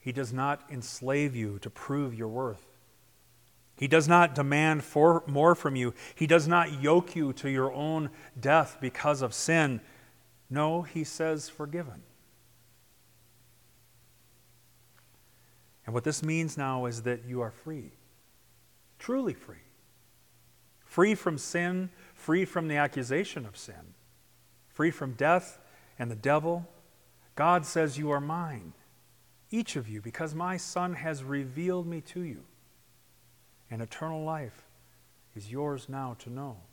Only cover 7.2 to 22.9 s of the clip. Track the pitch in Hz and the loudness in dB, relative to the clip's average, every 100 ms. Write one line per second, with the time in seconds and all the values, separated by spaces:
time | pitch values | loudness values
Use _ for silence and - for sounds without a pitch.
7.2 | 147 127 139 135 131 131 151 160 151 - | -2 -2 -2 0 0 0 -2 -2 -4 -8
8.2 | - - 135 156 151 - 131 - 151 143 | -18 -6 4 4 4 -2 -8 -2 0 2
9.2 | 131 - - 165 151 120 - - - - | 0 -2 2 4 4 0 -8 -20 -20 -20
10.2 | _ _ _ 131 151 170 160 170 151 - | _ _ _ -2 0 0 -4 -6 -6 -4
11.2 | 160 156 - - 147 165 156 95 - _ | -2 -2 -6 -10 -8 -8 -8 -14 -20 _
12.2 | _ _ _ _ _ _ _ _ _ _ | _ _ _ _ _ _ _ _ _ _
13.2 | _ _ _ _ _ _ _ _ _ _ | _ _ _ _ _ _ _ _ _ _
14.2 | _ _ _ _ _ _ _ _ _ _ | _ _ _ _ _ _ _ _ _ _
15.2 | _ _ _ _ _ _ - 117 120 151 | _ _ _ _ _ _ -4 -2 0 -2
16.2 | 151 160 160 143 135 131 123 117 117 120 | 0 0 0 -2 -2 -2 -2 -2 -4 -4
17.2 | 117 123 117 - - 156 - - _ _ | -4 -4 -4 -6 -12 -12 -12 -18 _ _
18.2 | _ _ _ _ _ _ _ _ - 254 | _ _ _ _ _ _ _ _ -6 -2
19.2 | 247 - - - - _ _ _ _ _ | -2 -6 -12 -20 -20 _ _ _ _ _
20.2 | _ _ _ _ _ _ - - 196 208 | _ _ _ _ _ _ -8 4 4 4
21.2 | - 151 - 170 175 180 185 - - - | 0 -4 -4 -2 -2 -2 -4 -10 -20 -16
22.2 | - 165 185 185 160 147 143 | 0 2 2 -2 -2 0 0